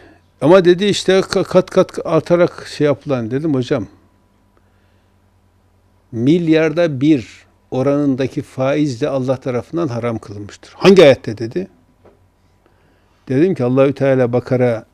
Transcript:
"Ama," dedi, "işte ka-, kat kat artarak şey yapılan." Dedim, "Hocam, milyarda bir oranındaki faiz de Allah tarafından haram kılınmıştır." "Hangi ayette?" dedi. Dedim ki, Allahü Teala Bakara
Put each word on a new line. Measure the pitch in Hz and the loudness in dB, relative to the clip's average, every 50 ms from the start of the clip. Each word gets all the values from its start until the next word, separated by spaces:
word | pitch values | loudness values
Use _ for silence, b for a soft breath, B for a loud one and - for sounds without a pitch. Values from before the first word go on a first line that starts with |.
| B B B B B _ _ _ | B B B B B _ _ _
"Ama," | - 147 185 196 165 | 2 4 4 4 4
dedi, | 180 180 170 208 | 4 2 2 0
"işte | 202 170 - - - 190 190 | -2 -2 -2 0 0 0 0
ka-, | 185 - - 190 160 | 0 -2 -4 -4 -4
kat | - - 185 180 - | 0 0 0 0 2
kat | - 190 180 - - - - | 0 0 0 0 -4 -8 -6
artarak | 165 165 156 - - 175 170 175 - - - - - - | -2 -2 -2 0 0 0 2 0 0 -2 -8 -18 -16 -6
şey | - 147 | -2 -2
yapılan." | 147 139 143 - 147 135 123 113 110 | -2 -2 -4 -4 -6 -6 -4 -4 -6
Dedim, | 127 139 160 160 139 | -6 -4 -2 -2 -2
"Hocam, | 127 123 - 147 113 95 - - _ _ _ _ _ _ _ _ _ _ _ _ _ _ _ _ _ _ _ _ _ _ _ _ _ _ _ _ _ _ _ _ _ _ _ _ _ _ _ _ _ _ _ | -2 -2 -2 -4 -6 -6 -10 -14 _ _ _ _ _ _ _ _ _ _ _ _ _ _ _ _ _ _ _ _ _ _ _ _ _ _ _ _ _ _ _ _ _ _ _ _ _ _ _ _ _ _ _
milyarda | 123 110 120 139 170 180 170 156 156 156 160 160 151 170 175 160 143 120 | -8 -4 0 0 0 0 2 2 2 2 2 0 0 -2 -2 -2 -2 0
bir | 143 156 156 123 98 - - - _ _ _ _ _ _ | 0 2 2 0 -2 -8 -16 -20 _ _ _ _ _ _
oranındaki | 131 127 131 143 143 147 147 139 131 123 135 123 - 151 | -6 -2 -2 0 0 0 0 -2 -2 -2 -4 -4 -6 -10
faiz | - - - 135 131 135 143 151 151 143 123 113 | -12 -10 -8 -4 -2 -2 0 0 -2 -2 -2 -4
de | 143 147 | -4 -4
Allah | 139 131 127 135 127 | -4 -4 -4 -4 -4
tarafından | 127 - 135 123 117 113 - - 170 170 | -4 -6 -6 -6 -6 -8 -6 -6 -6 -6
haram | 131 120 117 117 120 113 | -4 -6 -6 -6 -6 -6
kılınmıştır." | 107 - - 104 104 104 98 - - - - - | -8 -10 -14 -16 -16 -16 -16 -18 -20 -20 -20 -8
"Hangi | - - 185 202 185 165 | 2 4 6 8 8 8
ayette?" | 139 120 - - 123 107 | 8 6 4 0 -8 -8
dedi. | 107 113 113 - 180 196 - - _ _ _ _ _ _ _ _ _ _ _ _ _ _ _ _ _ _ _ _ _ _ _ _ _ _ _ _ _ _ - | -8 -10 -8 -6 -8 -8 -8 -14 _ _ _ _ _ _ _ _ _ _ _ _ _ _ _ _ _ _ _ _ _ _ _ _ _ _ _ _ _ _ -4
Dedim | 131 139 170 190 165 | 0 0 0 0 0
ki, | - 123 | -2 -2
Allahü | 123 131 135 135 143 131 | 0 2 2 2 2 0
Teala | - 135 139 131 131 123 120 123 | 0 0 0 2 2 0 0 0
Bakara | 123 - - 131 123 127 120 113 - - _ | -4 -2 -2 -2 0 0 0 -2 -4 -8 _